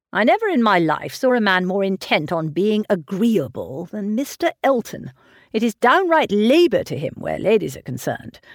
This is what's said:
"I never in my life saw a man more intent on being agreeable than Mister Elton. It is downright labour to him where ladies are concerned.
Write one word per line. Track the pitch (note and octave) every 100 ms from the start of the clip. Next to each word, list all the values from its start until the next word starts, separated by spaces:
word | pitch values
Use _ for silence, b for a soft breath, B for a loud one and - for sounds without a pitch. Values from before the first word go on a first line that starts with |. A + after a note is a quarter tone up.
| _
"I | - A3+
never | G4 A4
in | D#4
my | A3+ F#3
life | D#3+ D3 C#3+
saw | - C4
a | B3
man | G#3 F#3 F#3
more | F#3+
intent | G3 F#3+ - G#3 D3+
on | E3+ D#3+
being | C#3+ G#3 G#3+ G#3+
agreeable | G3 D3 F#3+ A#3 G#3 C3+ - F2 C3+ F3
than | G#3+ G3+ G#3+
Mister | C#4 - E4+ -
Elton. | - C4 - - - - b b b
It | -
is | A#3 -
downright | A#3+ D#4 F#4 D#4+ -
labour | G3+ A3 D#4 E4+ G#3
to | - D#3+
him | D3+ -
where | - D#2
ladies | - A3 D#3 C3+
are |
concerned. | - B2 - A#2+ A2+ - B